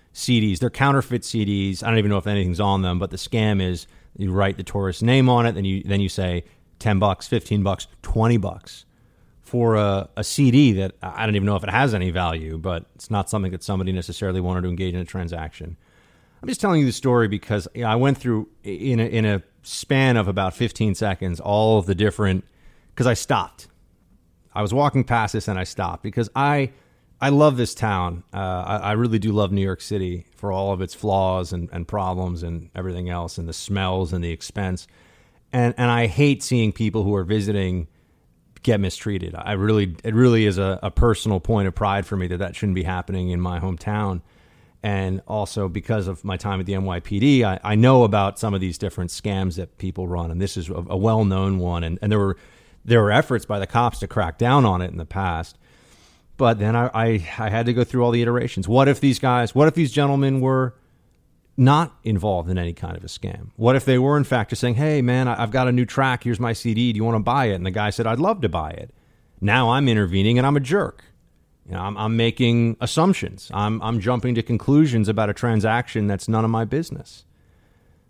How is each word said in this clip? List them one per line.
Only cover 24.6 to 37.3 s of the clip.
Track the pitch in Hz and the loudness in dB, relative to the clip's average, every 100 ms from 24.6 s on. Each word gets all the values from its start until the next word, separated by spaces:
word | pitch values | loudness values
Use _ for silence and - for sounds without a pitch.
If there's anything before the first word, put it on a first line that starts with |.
was | 104 | -2
walking | 127 143 135 | 0 2 2
past | - 120 104 | 0 0 0
this | 110 110 | -4 -4
and | 92 | -4
I | |
stopped | 92 - 87 87 | -6 -6 -6 -6
because | 107 120 110 | -6 -6 -4
I, | 127 143 143 135 - _ _ _ _ | -2 0 0 -2 -8 _ _ _ _
I | 139 | 2
love | 143 151 123 | 4 4 4
this | 117 | -2
town. | - 110 95 90 87 - | -2 -2 -2 -4 -6 -12
Uh, | 95 | -8
I, | 92 92 85 104 | -6 -6 -4 -4
I | 98 | -2
really | 107 120 110 | 0 2 0
do | 110 | 2
love | 104 95 | 0 0
New | 98 | 0
York | 95 92 | -2 -4
City | - 104 92 87 - | -6 -4 -4 -8 -12
for | _ 101 | _ -6
all | 95 98 | -2 -2
of | 92 | -2
its | 92 | -6
flaws | - 107 98 95 92 87 | -6 0 2 2 0 -4
and, | 90 85 | -6 -8
and | 90 85 | -8 -6
problems | 104 92 90 92 85 | -4 -4 -4 -4 -6
and | 85 85 85 | -8 -8 -10
everything | - 92 87 90 | -10 -8 -6 -6
else | 87 85 - | -6 -8 -8
and | 82 | -10
the | |
smells | - - 98 92 92 85 | -10 -6 -4 -2 -2 -2
and | 90 | -4
the | 85 | -4
expense. | 80 - 107 92 92 - _ _ _ _ _ _ | -8 -10 -6 -4 -6 -10 _ _ _ _ _ _
And, | 123 120 120 | 0 0 0
and | 120 | 0
I | 117 117 | 2 0
hate | - 147 135 | 2 2 2
seeing | - 123 110 | 0 0 0
people | - 110 110 | 0 -2 0
who | 98 | 0
are | 101 | 0
visiting | 90 | 0